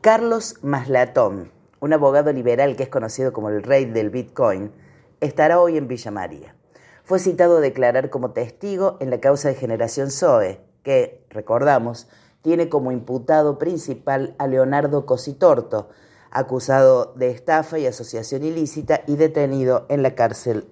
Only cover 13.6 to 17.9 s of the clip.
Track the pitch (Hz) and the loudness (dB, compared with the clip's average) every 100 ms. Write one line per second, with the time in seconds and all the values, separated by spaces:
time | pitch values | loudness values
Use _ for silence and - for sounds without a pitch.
13.6 | 156 170 - 123 - 135 135 - 139 131 | -4 -6 -8 -8 -4 -4 -4 -6 -2 2
14.6 | 131 143 143 147 139 127 - 135 180 131 | 2 2 0 -2 0 -2 -2 2 4 4
15.6 | 113 110 101 _ _ _ _ 123 135 131 | 0 -8 -8 _ _ _ _ -6 -4 -4
16.6 | - 135 131 127 120 127 127 117 - 156 | 0 4 6 6 0 -4 -6 -4 0 0
17.6 | 156 160 135 | 0 -4 -4